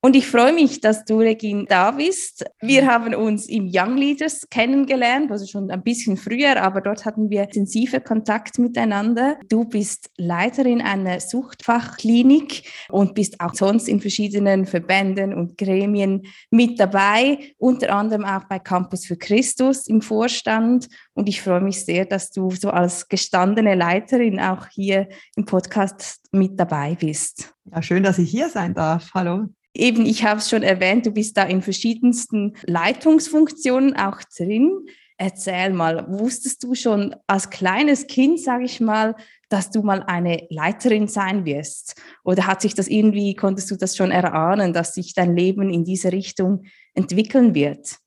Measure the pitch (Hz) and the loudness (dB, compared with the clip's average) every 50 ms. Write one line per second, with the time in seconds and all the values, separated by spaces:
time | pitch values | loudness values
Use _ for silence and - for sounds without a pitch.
0 | - 254 262 269 254 - - 240 233 262 320 339 311 269 - - - 214 220 214 | 6 6 6 6 4 4 4 6 6 6 6 6 4 2 2 2 2 2 2 2
1 | - - 214 220 226 226 220 220 214 214 202 208 202 - 202 185 180 202 262 277 | 0 -2 2 2 4 2 2 0 -4 -4 -4 -4 -2 2 2 4 4 2 2 0
2 | 294 349 381 - - - - - - - _ _ - 220 277 262 277 262 240 233 | -2 -2 -2 -4 -6 -10 -12 -12 -14 -14 _ _ -2 2 4 4 6 6 4 2
3 | 226 226 220 - 220 220 214 202 202 - 220 226 196 185 175 185 180 208 254 269 | 2 0 -2 -2 0 0 -2 -2 -4 -4 -4 -4 -4 0 0 0 0 2 0 0
4 | 277 285 294 285 302 320 302 - - _ - 247 226 240 269 277 277 262 269 262 | 0 0 0 -2 -2 -4 -4 -6 -14 _ -2 -2 0 2 2 0 2 0 0 0
5 | 240 233 247 269 302 269 208 208 196 190 - 202 196 190 - 185 185 233 240 233 | 2 0 0 0 -2 -2 -4 -6 -8 -8 -8 -8 -6 -6 -6 -4 -4 -4 -4 -2
6 | - 233 190 190 - 208 220 240 294 285 269 220 185 190 190 196 190 202 208 208 | -2 -4 -4 -4 -4 -6 -4 0 2 2 2 2 2 0 0 -2 -4 -4 -6 -4
7 | - 220 214 220 214 208 202 202 202 202 - 214 196 196 - 220 233 247 - 262 | -6 -8 -4 -2 -4 -2 0 -2 -2 -2 -2 -4 -4 -2 -2 -2 -2 -2 -2 -4
8 | 254 - 226 220 214 - 208 220 220 - - - 240 240 240 240 233 220 208 202 | -4 -2 -4 -4 -2 -2 -4 -4 -4 -8 -2 -2 -2 0 0 0 0 0 0 0
9 | 208 220 240 226 254 269 302 294 - - 220 220 233 220 220 214 208 202 - - | 0 0 0 0 0 0 -2 -4 -4 -2 0 0 0 0 -2 -4 -4 -4 -6 -12
10 | - - _ - 180 170 170 170 185 233 247 - 269 254 240 233 - 196 202 196 | -14 -20 _ -8 -4 -4 -2 0 -2 -2 0 0 2 2 2 2 0 -2 -2 -2
11 | 190 185 180 175 - - - 240 269 - - _ - - 233 240 233 - - - | -2 -2 -4 -4 -6 -6 -6 -6 -6 -6 -14 _ -2 0 0 0 0 -4 -12 -6
12 | - 220 233 240 247 262 277 320 294 - - - - - - - - - - 190 | 0 2 4 6 6 6 6 6 4 0 -12 -14 -14 -16 -20 -20 -18 -4 2 2
13 | 202 185 - - 208 185 - - 175 170 - - 202 196 202 226 226 - 220 202 | 2 2 2 -2 -2 -2 -4 -6 -8 -6 -2 0 0 2 2 2 2 2 -2 -2
14 | - 208 196 - 208 208 208 202 202 196 196 196 185 185 - 175 170 - 185 190 | -2 -2 -4 -2 -4 -2 0 0 2 2 4 2 2 0 -2 -4 -2 2 2 2
15 | 196 190 190 196 196 196 196 - 175 170 - - 208 190 190 190 196 202 208 202 | 2 0 0 -2 -2 -4 -2 -4 -6 -6 -4 -6 -2 0 0 0 2 0 0 0
16 | 196 196 196 196 190 - - - - _ - 226 240 233 240 - 208 190 196 196 | 2 0 0 -2 -4 -10 -20 -20 -6 _ 4 4 4 4 4 2 2 2 4 2
17 | 196 202 208 220 247 277 285 277 - - _ _ - 254 254 247 - - 196 202 | 2 4 4 4 4 2 0 -2 -4 -16 _ _ 2 2 2 2 0 -2 0 0
18 | 208 220 220 208 208 196 196 196 190 _ 196 190 185 - 190 180 185 180 - 180 | 0 -2 -2 -2 -2 -4 -4 -6 -6 _ -8 -8 -4 -2 -2 -2 -2 -2 -6 -10
19 | - - 180 170 - - 208 220 269 262 - - 254 262 269 262 - - 220 220 | -8 -8 -10 -10 -4 0 2 2 2 0 -2 0 2 0 2 0 -2 0 0 0
20 | 214 - 220 214 226 247 233 - - 226 220 220 226 226 247 254 247 - - - | 0 0 -2 -2 0 -2 -2 -4 -2 -2 0 2 2 2 2 2 0 -2 -18 -20
21 | - _ _ - 202 202 196 - - 196 180 180 190 196 196 190 - - 170 180 | -20 _ _ -4 -4 -4 -4 -4 -2 0 0 2 2 0 -2 -4 -4 -2 -2 -2
22 | 185 185 202 196 - - - - 185 185 185 180 - 202 - 175 175 175 175 - | -2 -2 -4 -6 -6 -6 -6 -4 -4 -4 -4 -4 -4 -2 0 2 0 0 -2 -6
23 | - _ - 185 - - - 185 180 190 208 220 220 208 196 180 170 170 175 196 | -8 _ -4 -4 -4 0 0 2 2 2 2 2 2 2 4 2 2 2 0 -2
24 | 214 - 262 247 240 226 196 190 - 190 185 185 - - _ - 196 196 196 196 | -2 0 0 2 2 2 0 0 -2 -2 -2 -4 -8 -16 _ -8 -2 0 0 0
25 | 196 196 - - - _ _ - 208 - - 185 180 - - 214 196 196 196 - | 0 -2 -8 -20 -20 _ _ -6 -4 0 0 -2 -2 -2 -2 -2 -2 -2 -4 -10
26 | - - - - _ _ - 196 190 190 196 190 180 175 160 147 143 147 165 170 | -16 -16 -16 -18 _ _ 0 0 0 0 0 -2 -2 -2 -2 -4 -4 -4 -4 -4
27 | - 156 151 151 - - - - - - _ _ _ - - 165 - - 175 185 | -4 -4 -4 -4 -8 -8 -10 -12 -18 -20 _ _ _ -10 -8 -8 -4 0 0 2
28 | 196 196 180 180 175 156 - 233 294 339 - 220 185 175 180 170 165 156 160 170 | 2 2 2 2 0 0 0 -2 -2 -2 -2 -4 -4 -4 -2 -2 0 0 0 -2
29 | 165 - _ 190 185 175 175 190 214 202 - _ _ _ _ - - 247 226 226 | -4 -4 _ -4 -2 -2 -2 -4 -4 -6 -10 _ _ _ _ 2 2 2 4 4
30 | 226 214 220 214 226 214 208 214 214 - - 220 208 196 190 185 185 185 196 240 | 2 2 2 2 2 0 0 0 -2 0 0 0 2 2 0 2 2 2 2 2
31 | 240 226 202 214 214 214 - - 196 - 185 190 185 - 190 - - 226 233 226 | 0 0 -2 -2 -4 -2 0 0 0 2 0 -2 -2 -2 -6 -2 -2 -2 -2 2
32 | 247 247 240 240 - - - 214 202 208 214 - - - 170 175 165 196 262 - | 2 2 2 2 -2 -4 -4 -4 -4 -4 -6 -8 -6 -2 -2 0 2 0 -2 2
33 | - 320 311 311 311 - - 302 320 302 - - - 262 254 262 269 277 269 - | 4 4 4 4 4 2 2 2 2 2 2 -4 -2 0 2 4 4 2 2 2
34 | 196 196 196 - - _ - - 175 180 208 220 262 320 381 392 330 - - _ | -2 -2 -2 -6 -14 _ -10 -6 -4 -2 2 2 2 2 2 0 -8 -14 -20 _
35 | _ _ _ _ 185 190 - - - 190 185 180 185 196 190 175 165 165 165 165 | _ _ _ _ -6 -6 -6 -6 -8 -6 -4 -2 -2 0 0 0 0 0 0 -2
36 | - - 185 196 214 247 254 - - 262 - _ - 240 254 247 - 240 214 202 | -4 -6 -6 -4 -4 -4 -4 -4 -8 -8 -8 _ -6 -6 -6 -2 0 0 0 0
37 | 202 196 - - _ _ 196 196 - - - - 190 185 185 220 302 294 285 269 | -2 -4 -6 -12 _ _ -2 -2 -2 -6 -10 -2 -2 0 0 2 2 2 2 2
38 | - - - - 254 285 339 320 - 277 247 240 254 254 - - 233 220 208 214 | 0 -6 0 2 4 4 4 0 0 -4 -4 -2 -4 -6 -4 -2 -2 0 0 0
39 | 220 220 226 226 - _ _ _ _ _ - 196 185 - - 220 208 208 196 190 | 0 0 -2 -6 -14 _ _ _ _ _ -2 -2 -2 -2 -2 -2 0 0 0 0
40 | - - 180 175 175 175 170 165 165 - 160 156 151 170 202 208 - 247 220 214 | -2 -4 -4 -2 0 0 -2 -2 -4 -10 -8 -4 -2 -2 -2 0 2 2 2 2
41 | 214 208 - 208 196 185 190 208 185 156 143 143 147 - - - - - - - | 2 0 -2 -2 -2 -2 -2 -2 -2 -2 -4 -4 -6 -8 -12 -14 -16 -16 -18 -20
42 | - - - _ _ - 185 190 185 - 190 - - 208 - - 190 - - 214 | -20 -20 -20 _ _ 0 0 2 2 0 0 0 0 -2 -2 -2 -4 0 2 4
43 | 214 220 208 202 202 202 196 - - 196 190 190 185 - 202 180 - 190 - - | 4 4 2 2 -2 -2 -2 0 0 -2 -2 -2 -6 -8 -6 -6 -4 -6 -2 -2
44 | 190 185 180 180 180 175 - 160 160 170 190 208 202 180 170 170 170 - - - | 0 2 2 2 0 2 0 0 0 2 2 2 0 0 0 -2 -4 -4 -6 -10
45 | 180 - - - 180 175 170 175 180 185 190 202 196 196 180 170 170 170 185 180 | -10 -6 -2 0 2 2 2 2 2 0 0 0 -2 -2 0 -2 -2 -2 -4 -2
46 | - 185 180 190 185 - - - 190 185 202 185 - - _ _ _ _ _ - | -2 -2 -2 -2 -6 -8 -4 -2 0 0 0 -2 -4 -12 _ _ _ _ _ -4
47 | 196 - 175 190 220 214 - 269 247 233 175 151 143 143 143 - - - - - | -4 0 0 0 0 2 4 4 6 6 4 4 0 0 -2 -6 -12 -16 -18 -18
48 | _ | _